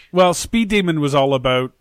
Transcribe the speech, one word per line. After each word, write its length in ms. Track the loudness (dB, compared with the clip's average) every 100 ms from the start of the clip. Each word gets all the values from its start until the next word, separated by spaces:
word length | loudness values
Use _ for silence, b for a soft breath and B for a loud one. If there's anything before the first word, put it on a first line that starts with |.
| -4
Well, 220 | 2 2
Speed 340 | 0 -4 -2 0
Demon 320 | 0 0 0
was 140 | 0 0
all 180 | 0 0
about 380 | 0 -2 -4 -10